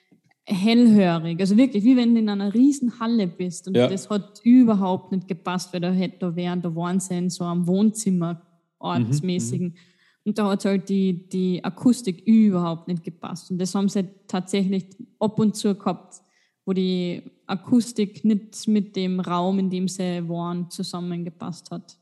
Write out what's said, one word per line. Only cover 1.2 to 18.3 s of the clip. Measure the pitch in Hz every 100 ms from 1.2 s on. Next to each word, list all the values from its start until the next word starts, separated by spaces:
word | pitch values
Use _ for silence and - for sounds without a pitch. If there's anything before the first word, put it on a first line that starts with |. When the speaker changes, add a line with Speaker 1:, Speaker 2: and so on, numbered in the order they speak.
| 165 165
Speaker 1:
Also | 190 208
wirklich, | 262 202
wie | 214 254
wenn | 233
du | 233
in | 220
einer | 202 202
Riesenhalle | 226 277 277 247 - 226 233 185
bist. | - 180 170 -
Und | 120
Speaker 2:
Ja. | 123
Speaker 1:
das | 190 -
hat | 208 - -
überhaupt | 233 254 233 202 196 185 -
nicht | 190 180
gepasst, | 175 185 180 -
weil | 180
da | 175
hätte, | 185 180 -
da | 180 170
wären, | 175 180
da | 170 165
waren | 175 190
sie | - 175
in | 180
so | -
einem | 175 175 175
Wohnzimmer | 190 214 214 196 180 170
Speaker 2:
Mhm, | 165
mhm. | _ _ _ _ - 175 113
Speaker 1:
ortsmäßigen. | 147 185 175 117 127 180 - _ _ _ _
Und | - 208
da | 208
hat | 202
halt | 196 196 196
die, | 196 190 180 -
die | 185 185 180
Akustik | - - 254 240 240 170 -
überhaupt | 220 214 180 170 165 -
nicht | 170
gepasst. | 180 - - 165 -
Und | 180
das | 180
haben | 196 196
sie | 202 180 - -
tatsächlich | 185 185 196 190 196 - - - -
ab | 214 214
und | 214 202
zu | 214
gehabt, | 196 202 175 - - _ _ _ _
wo | -
die | 185 185 185 175 - - - -
Akustik | 202 - 247 - - 202 -
nicht | 214